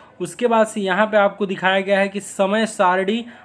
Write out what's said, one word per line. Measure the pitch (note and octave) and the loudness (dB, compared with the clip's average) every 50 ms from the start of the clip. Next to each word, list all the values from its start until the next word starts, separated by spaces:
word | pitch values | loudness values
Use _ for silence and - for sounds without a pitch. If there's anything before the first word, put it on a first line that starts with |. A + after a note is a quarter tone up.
| - - - - | -14 -20 -14 -10
उसके | F3+ E3+ - - A#3+ A#3 | -10 -10 -8 -2 -2 2
बाद | A3+ A3 A3 A3 | 4 2 2 2
से | - A3 | 0 -4
यहाँ | G3 F#3+ F3+ G3 G#3+ G#3 | -2 -2 2 2 2 2
पे | G#3+ G#3 | 4 2
आपको | G3+ G3+ G3 - G#3 | 2 2 0 -2 -6
दिखाया | F3+ G3 - F#3 F#3+ F#3+ G3 | -6 -4 -2 0 0 2 2
गया | F#3+ F#3+ G3+ F#3+ | 0 0 2 2
है | G3 G3+ | 0 0
कि | G3 G3+ | -2 -8
समय | - - - - G3 F#3+ G3+ A3 A3 G#3+ | -10 -8 -4 -2 -2 0 0 0 -2 -2
सारणी | - - G3 F#3 F#3 F#3+ F#3+ F#3+ A3 A#3+ A#3 - - - - | 0 0 2 2 2 2 0 0 -2 -4 -4 -10 -16 -20 -20